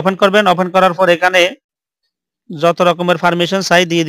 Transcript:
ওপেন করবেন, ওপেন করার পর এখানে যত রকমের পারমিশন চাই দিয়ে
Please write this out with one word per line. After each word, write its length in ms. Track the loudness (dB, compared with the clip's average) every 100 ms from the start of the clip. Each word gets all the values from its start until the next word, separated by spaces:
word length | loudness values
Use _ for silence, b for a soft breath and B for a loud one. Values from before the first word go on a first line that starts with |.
ওপেন 140 | 2 0
করবেন, 220 | 0 2 2
ওপেন 160 | 0 0
করার 200 | 2 0 2
পর 80 | 0 2
এখানে 260 | 2 2 0 -2 _ _ _ _ _ _ _ _ _
যত 280 | -4 -2 0 0
রকমের 300 | 0 -2 0
পারমিশন 380 | 0 -2 -2 -4 0
চাই 160 | 0 0
দিয়ে 120 | -2